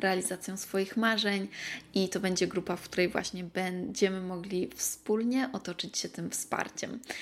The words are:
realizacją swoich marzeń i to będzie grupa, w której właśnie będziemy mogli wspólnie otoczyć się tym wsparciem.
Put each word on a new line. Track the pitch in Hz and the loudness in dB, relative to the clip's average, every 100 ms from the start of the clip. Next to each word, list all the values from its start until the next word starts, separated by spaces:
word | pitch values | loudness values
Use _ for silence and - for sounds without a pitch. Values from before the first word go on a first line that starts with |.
realizacją | 190 185 180 180 - 190 | 2 2 0 -4 -6 -8
swoich | - 196 190 - | -2 0 0 2
marzeń | 226 220 208 202 196 - - - - | 2 4 2 2 0 -6 -8 -8 -2
i | 196 185 | 2 2
to | 185 | 2
będzie | 190 180 175 | 2 4 2
grupa, | 180 170 175 | 2 -2 -4
w | |
której | - - 180 | -2 2 2
właśnie | - 190 180 | 2 -2 -4
będziemy | 175 185 185 180 180 196 190 190 | -4 -2 0 0 -2 4 4 4
mogli | 185 185 180 180 185 - | -2 -4 -2 -2 -2 -2
wspólnie | - - - 214 233 254 262 | -4 -2 0 2 4 2 2
otoczyć | 262 - - 160 - | -2 -4 -6 -4 -4
się | - | -4
tym | - 165 | -4 -4
wsparciem. | - - - - - - - - - | -4 -2 -2 -2 -4 -6 -6 -8 -10